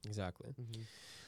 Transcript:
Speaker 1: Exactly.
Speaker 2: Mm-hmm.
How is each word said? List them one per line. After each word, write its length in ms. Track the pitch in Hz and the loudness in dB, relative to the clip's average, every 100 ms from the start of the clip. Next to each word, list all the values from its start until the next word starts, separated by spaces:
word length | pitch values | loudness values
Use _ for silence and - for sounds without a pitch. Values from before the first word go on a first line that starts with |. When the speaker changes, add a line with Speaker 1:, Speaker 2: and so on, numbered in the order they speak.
| - | 0
Speaker 1:
Exactly. 440 | 104 92 - 113 139 | 4 4 4 -2 -2
Speaker 2:
Mm-hmm. 220 | 117 113 113 - - - | 0 0 -2 -6 -10 -8